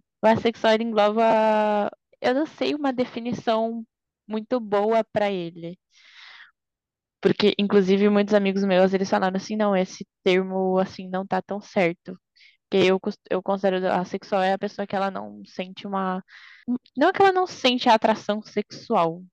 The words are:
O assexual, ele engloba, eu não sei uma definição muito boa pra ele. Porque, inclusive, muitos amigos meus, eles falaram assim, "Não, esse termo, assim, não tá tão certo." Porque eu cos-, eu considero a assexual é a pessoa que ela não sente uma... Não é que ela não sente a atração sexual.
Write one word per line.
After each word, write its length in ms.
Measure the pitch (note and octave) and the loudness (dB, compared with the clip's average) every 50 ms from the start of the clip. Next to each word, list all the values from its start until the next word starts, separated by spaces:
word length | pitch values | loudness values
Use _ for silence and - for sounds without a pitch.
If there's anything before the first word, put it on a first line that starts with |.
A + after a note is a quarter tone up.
| - _ _ _ - | -18 _ _ _ 2
O 40 | G#3+ | 4
assexual, 460 | A3+ A3+ - A#3 A3+ - - A3+ A3 | 4 4 2 -2 -2 0 2 2 2
ele 100 | A3 A3+ | 2 0
engloba, 1080 | A#3 A3 G#3 G3+ G#3 G#3+ A3+ A3+ A3+ A3 A3 A3 A3 G#3+ G#3+ G#3+ G#3+ G#3 G#3 G3+ - - - _ _ _ _ | 0 0 2 2 2 2 2 2 2 4 4 2 2 2 2 0 0 0 -2 -2 -4 -6 -12 _ _ _ _
eu 120 | - - B3+ | -2 0 0
não 120 | C4+ D#4+ | 0 -2
sei 300 | D#4 - - - C4 C#4+ | -4 -4 -6 -4 -4 -4
uma 180 | D4 D4 C#4 B3+ | -2 -2 -2 -2
definição 920 | A#3 B3+ A#3+ - A#3+ A#3 A#3+ A#3 - - - A3+ A3 A3+ A3+ A#3 A#3 A3+ - _ _ _ _ _ _ _ - | -2 -4 -4 -6 -8 -8 -6 -8 -6 -2 -2 0 0 0 -2 -4 -8 -12 -14 _ _ _ _ _ _ _ -8
muito 320 | G#3+ A3 G#3+ - B3+ B3+ | -8 -8 -6 -4 -4 -4
boa 440 | A3+ G3+ G3+ G3+ G3+ G#3+ A3+ A3+ A3 | -2 -2 0 0 2 2 2 2 0
pra 280 | - - A3 G#3 G3+ | 0 -2 -2 -2 -2
ele. 460 | G3+ F#3 F3 E3+ F3 F3 E3 E3+ F3+ - _ _ _ _ _ _ - - - - - - - - _ _ _ _ _ _ _ _ _ _ _ _ _ _ | -2 -4 -6 -8 -10 -12 -12 -14 -14 -14 _ _ _ _ _ _ -20 -20 -20 -20 -20 -20 -20 -20 _ _ _ _ _ _ _ _ _ _ _ _ _ _
Porque, 320 | - F#3+ - - - G#3 - - | 0 0 2 2 2 0 2 0
inclusive, 520 | G#3 G3 G#3 G3+ F#3+ F3+ G3 G3 G3+ G#3 | 0 2 2 2 4 4 4 4 4 4
muitos 240 | G#3 G3+ G3+ G3+ G#3+ | 4 2 2 2 2
amigos 300 | G#3 G3+ G3 F#3+ G3 G3 | 2 2 2 0 0 0
meus, 300 | G3 F#3 F3+ F#3+ F#3+ F#3+ | 2 4 4 4 4 2
eles 160 | F#3+ G3 F#3+ | 0 -2 0
falaram 280 | - G#3 G3 F#3 F#3 F#3+ | -2 0 0 0 -2 -4
assim, 180 | - - A3 | -6 -6 -4
"Não, 200 | G#3+ G#3+ G#3 G3+ | -2 0 0 2
esse 320 | F#3 F#3 - - - - - _ _ - | 0 0 -2 -6 -14 -18 -18 _ _ 0
termo, 540 | G3 F3+ F#3 F#3+ F#3+ F#3+ F#3+ F#3+ F#3 F#3 F#3 | 2 2 2 2 0 -2 -2 -2 0 0 0
assim, 300 | F#3+ F#3+ - - F#3+ F#3 | 0 -2 -4 -12 -12 -8
não 160 | F#3 F#3 G3 | -8 -8 -6
tá 160 | G3 - F#3+ | -4 -4 -6
tão 180 | - - G3 G#3 | -6 -6 -10 -12
certo." 580 | G3+ - - G#3+ F3+ E3+ F3 - _ - F#3 - _ _ _ _ - - _ _ _ - | -10 -6 -2 0 0 0 -2 -4 _ -18 -18 -18 _ _ _ _ -20 -20 _ _ _ -4
Porque 160 | - G3 F3+ | 0 2 4
eu 140 | F#3 F#3+ F#3+ | 4 2 0
cos-, 180 | - G#3+ G3+ - _ - | -2 -6 -10 -8 _ -6
eu 120 | - F#3 F3+ | -6 -4 -2
considero 440 | - G3 G3 G3 G3 F#3 F#3 F#3 F#3 | -4 -4 -2 0 0 0 0 0 0
a 140 | - F3+ | 0 -2
assexual 400 | F3+ - - G3 - - - G3 F#3 | -2 -4 -8 -10 -8 -4 -2 -2 0
é 100 | F#3+ G3 | 0 -2
a 60 | F#3+ | -2
pessoa 280 | - G#3 - - G3+ G3 | -4 -8 -8 -8 -10 -6
que 80 | - | -4
ela 160 | G3 G3 G3 | -4 -4 -4
não 320 | F#3+ G3 G#3 - G#2 G#3 G3+ | -6 -8 -12 -14 -16 -18 -20
sente 420 | - - - F#3 F#3 F#3+ - - G3+ | -16 -12 -12 -12 -12 -12 -14 -12 -8
uma... 360 | G3 F#3+ F#3+ F#3 F#3 F#3 - _ - - - - - - _ - B3 - _ _ - B3+ | -6 -4 -4 -4 -4 -6 -8 _ -20 -20 -20 -20 -20 -14 _ -8 -8 -8 _ _ -4 0
Não 120 | C#4 F4 | 2 2
é 40 | F#4+ | 4
que 80 | - | 4
ela 100 | G4 G4 F#4 | 4 4 4
não 140 | F#4 F#4 F4+ | 2 0 -2
sente 420 | - - - C4 B3 B3+ - B3+ | -2 -2 0 0 0 2 4 4
a 60 | A3 | 4
atração 460 | A3 - A3 G#3+ G#3+ - - G#3 G#3+ G#3+ | 4 4 2 0 0 -2 -6 -6 -6 -6
sexual. 800 | - - G#3 G#3 - - - - - A#3 G3 E3+ E3 E3 F3 F#3 F#3 | -8 -6 -6 -6 -6 -8 -14 -6 -2 0 2 2 0 -2 -6 -14 -20